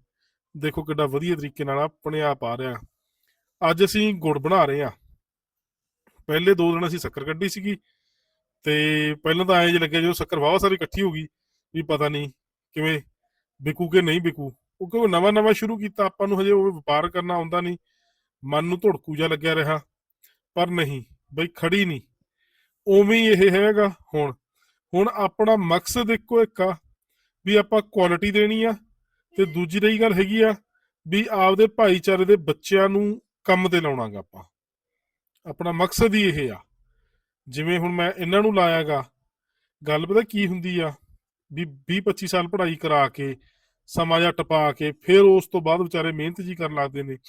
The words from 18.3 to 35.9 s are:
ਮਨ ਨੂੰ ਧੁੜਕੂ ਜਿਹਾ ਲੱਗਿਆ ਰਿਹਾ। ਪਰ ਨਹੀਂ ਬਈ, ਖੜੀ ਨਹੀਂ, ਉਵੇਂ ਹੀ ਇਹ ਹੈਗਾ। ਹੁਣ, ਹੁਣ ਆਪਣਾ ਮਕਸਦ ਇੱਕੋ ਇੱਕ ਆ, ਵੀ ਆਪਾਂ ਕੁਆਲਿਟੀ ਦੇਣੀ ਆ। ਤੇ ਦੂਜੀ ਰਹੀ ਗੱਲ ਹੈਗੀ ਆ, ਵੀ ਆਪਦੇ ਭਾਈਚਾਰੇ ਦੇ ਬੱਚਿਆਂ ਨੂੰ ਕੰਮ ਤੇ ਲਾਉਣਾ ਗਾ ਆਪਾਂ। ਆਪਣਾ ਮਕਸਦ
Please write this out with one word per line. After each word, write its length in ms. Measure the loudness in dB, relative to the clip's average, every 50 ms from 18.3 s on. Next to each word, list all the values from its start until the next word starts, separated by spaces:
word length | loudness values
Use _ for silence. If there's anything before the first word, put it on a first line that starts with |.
| _ _ -8
ਮਨ 200 | -4 -2 -2 -2
ਨੂੰ 140 | -2 -4 0
ਧੁੜਕੂ 380 | 0 0 0 0 -6 -10 -6
ਜਿਹਾ 120 | -4 -2 -2
ਲੱਗਿਆ 260 | -2 -2 -2 -2 -2
ਰਿਹਾ। 260 | -2 -2 -2 -4 -4 -6 _ _ _ _ _ _ _ _ _ _ _ _ _ _
ਪਰ 160 | -2 -2 0
ਨਹੀਂ 340 | 0 -2 -2 -4 -6 -8 -12 -16 _ _ _ _ -8
ਬਈ, 120 | -6 -6
ਖੜੀ 380 | -6 -6 -4 -2 0 0 0 0
ਨਹੀਂ, 160 | -2 -4 -8 -12 _ _ _ _ _ _ _ _ _ _ _ _ _ _ _ _
ਉਵੇਂ 320 | 4 6 6 6 6 4 4
ਹੀ 80 | 6
ਇਹ 240 | 6 6 6 6 6
ਹੈਗਾ। 380 | 6 4 4 4 4 2 2 0
ਹੁਣ, 440 | -2 -6 _ _ -4 -4 -4 -4 -6 -10 _ _ _ _ _ _ _ _ _ _ -2
ਹੁਣ 140 | 0 0 0
ਆਪਣਾ 440 | 0 -2 -4 -2 -2 0 2 2 4
ਮਕਸਦ 540 | 2 2 0 0 0 -2 -2 -2 -2 0 0
ਇੱਕੋ 320 | -2 -4 -2 0 2 2
ਇੱਕ 180 | 2 2 _ -2
ਆ, 160 | -2 -2 -2 -6 _ _ _ _ _ _ _ _ _ _ _ _ -2
ਵੀ 80 | 2 2
ਆਪਾਂ 280 | 2 2 2 0 0
ਕੁਆਲਿਟੀ 480 | 0 0 0 2 2 2 2 0 0 0
ਦੇਣੀ 340 | 2 2 2 2 2 0 0
ਆ। 80 | -2 -2 -4 -10 _ _ _ _ _ _ _ _ _ _
ਤੇ 80 | -2 -2
ਦੂਜੀ 360 | 0 -2 -4 -4 -4 -2 0
ਰਹੀ 200 | 2 2 2 2
ਗੱਲ 140 | 2 2 2
ਹੈਗੀ 280 | 2 0 0 2 2
ਆ, 120 | 2 2 2 -2 _ _ _ _ _ _ _ _ _ -2
ਵੀ 180 | -2 -2 0 0
ਆਪਦੇ 360 | 0 2 4 4 6 4 4
ਭਾਈਚਾਰੇ 580 | 4 4 2 4 4 4 2 2 0 0 2 4
ਦੇ 120 | 4 4
ਬੱਚਿਆਂ 520 | 4 4 -2 -4 -4 -2 0 2 4 4 2
ਨੂੰ 340 | 2 0 0 -2 -4 -6 -12 _ _ _ _
ਕੰਮ 240 | 0 2 2 2 2
ਤੇ 120 | 0 0
ਲਾਉਣਾ 280 | 0 -2 -2 -4 -6 -8
ਗਾ 100 | -10 -14
ਆਪਾਂ। 260 | -16 _ -20 -20 -20 _ _ _ _ _ _ _ _ _ _ _ _ _ _ _ _ _ _ _ _
ਆਪਣਾ 260 | -16 -12 -8 -6 -4
ਮਕਸਦ 420 | -2 0 -2 0